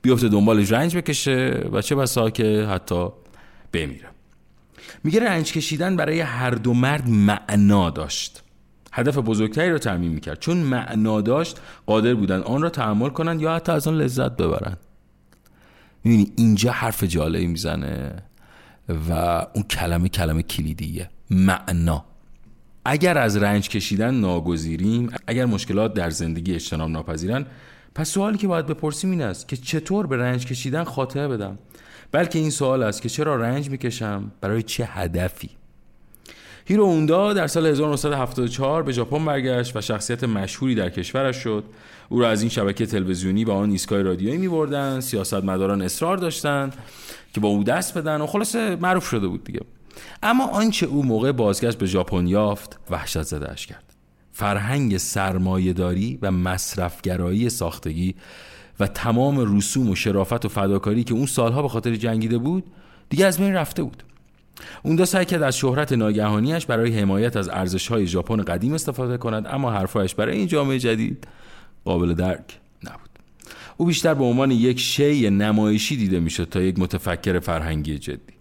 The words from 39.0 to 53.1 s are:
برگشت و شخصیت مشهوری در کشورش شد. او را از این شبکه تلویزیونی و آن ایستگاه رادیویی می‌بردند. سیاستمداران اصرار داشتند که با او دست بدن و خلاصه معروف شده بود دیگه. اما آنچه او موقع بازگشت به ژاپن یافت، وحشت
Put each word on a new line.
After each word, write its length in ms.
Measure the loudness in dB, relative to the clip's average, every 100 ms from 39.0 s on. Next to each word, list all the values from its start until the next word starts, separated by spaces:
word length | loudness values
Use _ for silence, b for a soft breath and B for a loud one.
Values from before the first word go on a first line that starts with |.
| -2 -2
برگشت 520 | 0 0 0 0 -2 -6
و 40 |
شخصیت 440 | -4 -4 -4 -2
مشهوری 500 | -2 -2 -4 -2 0
در 160 | 0 0
کشورش 460 | -4 -4 -2 -2 -2
شد. 280 | -4 -4 -6 B B B B
او 120 | 2
را 100 | 4
از 100 | 4
این 100 | 0
شبکه 360 | 0 -2 0 -2
تلویزیونی 580 | 0 -2 -2 0 0
و 60 | 0
آن 200 | 0 0
ایستگاه 320 | 0 0 0
رادیویی 340 | 0 0 -2 -2
می‌بردند. 640 | -2 0 -2 -2 -2 -4
سیاستمداران 840 | -4 -4 -2 -2 -2 0 0 0
اصرار 340 | -2 -2 -2 0
داشتند 600 | -2 -4 -2 -2 -2 -8 B B B B B
که 80 | -2
با 80 | 2
او 160 | 2
دست 340 | 2 0 -2 -4
بدن 220 | -4 -2
و 60 | -2
خلاصه 500 | -2 -2 -2 -2 -2
معروف 320 | 0 0 0
شده 200 | -2 -2
بود 160 | -4
دیگه. 160 | -8 -12 -12 -20 B B B B
اما 240 | 0 2 2
آنچه 400 | 0 0 2 0
او 180 | 2
موقع 280 | 2 2 2
بازگشت 460 | 2 2 2 0 0
به 80 | 0
ژاپن 400 | 0 0 0 2
یافت، 520 | 4 2 -2 -8 -20 -6
وحشت 320 | -6 -4